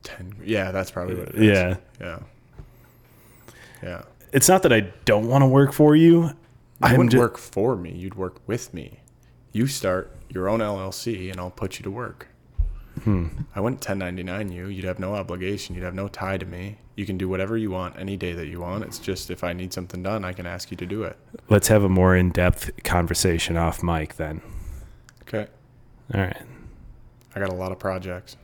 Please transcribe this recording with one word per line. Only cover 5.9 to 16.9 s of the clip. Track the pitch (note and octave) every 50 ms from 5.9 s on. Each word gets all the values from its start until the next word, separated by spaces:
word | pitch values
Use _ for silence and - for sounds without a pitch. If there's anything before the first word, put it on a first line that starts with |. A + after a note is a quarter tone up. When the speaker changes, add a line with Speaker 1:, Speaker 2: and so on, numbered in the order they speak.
| D3+
Speaker 2:
you. | D#3 E3 E3+ E3+ E3+ E3
Speaker 1:
You | D#3+ - - _ _ _ _ _ _ _ _
Speaker 2:
I'm | - A#2+ A#2+ C3
Speaker 1:
wouldn't | B2+ A#2+
Speaker 2:
ju- | A#2 C3
Speaker 1:
work | A#2+ A2+ - -
for | - - - G2 G2+ B2 C3
me. | G2 F2 E2
You'd | F2 F2 F2+ F#2+ F#2+
work | G2+ F#2 F2+ - - _ -
with | G#2 A#2+ - - -
me. | F2 C2+ B1 - _ _ _ _ _ _ _ _ _ _ _
You | _ G#2 A#2+ C3+
start | C#3 - - F#2+ F2+ F#2 - - - - - -
your | - F#2 F#2 F#2+
own | G#2+ A2+
L | A2 G#2 G2+ G2
L | F#2+ F#2+
C | F#2+ - - A#2+ A2+ F#2 F#2 F#2
and | F#2 F#2
I'll | F2+ F2+
put | - - A2 F#2+ - -
you | -
to | G2
work. | G2 A#2 B2 G#2+ A2 _ - _ _ _ _ _ _ - - - - - - - - - -
Speaker 2:
Hmm. | A2 G2+ F#2 E2+ D#2+ - - D3+ - -
Speaker 1:
I | G#2
wouldn't | G2 A#2 C3+ B2
ten | - - G2 G2
ninety-nine | F#2+ F2+ F2+ F#2 F2 F#2 F2+ G2+ G#2+ G2
you. | F2+ F2 F2+ G2
You'd | G2+ F#2+ F#2
have | F#2 F#2 -
no | F#2+ F#2 G#2
obligation. | G2+ F#2 - F2 F2+ F#2 F#2+ G2+ G2 - - F#2
You'd | F2+ F2+
have | F2+ F2
no | F#2 G2 G2
tie | - - G2 F#2 G2 F#2
to | F#2
me. | F#2 F2+ F2+ F2+ G2 G#2 - - -